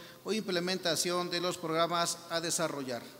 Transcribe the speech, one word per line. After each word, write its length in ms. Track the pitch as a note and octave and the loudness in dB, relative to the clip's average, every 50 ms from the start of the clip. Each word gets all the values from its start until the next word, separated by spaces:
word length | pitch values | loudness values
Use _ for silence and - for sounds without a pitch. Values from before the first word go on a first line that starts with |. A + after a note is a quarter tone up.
| - - - - - | -12 -18 -18 -10 -4
o 80 | F#3 | -2
implementación 1000 | G3+ A3 G3+ - F#3 F3 F3 F3+ F#3 F3 - F3 D#3 C#3+ - F3+ F3 F3+ F3+ F3 | 0 0 0 0 0 0 2 2 0 0 2 2 2 2 2 2 2 2 0 0
de 100 | F3 E3+ | 0 0
los 160 | E3+ F3+ E3+ - | 0 0 -2 -2
programas 600 | - D#3+ D#3+ D#3+ E3+ E3 F3 E3+ E3+ E3 - - - - | -2 0 2 4 4 4 4 2 2 2 0 -4 -6 -4
a 100 | E3+ E3 | -4 -2
desarrollar. 600 | E3 E3+ D3+ - E3 D3+ C#3+ C#3+ C#3 B2+ B2 A2+ A2+ - - - | 0 0 0 0 0 0 0 -2 -4 -4 -4 -6 -6 -10 -16 -18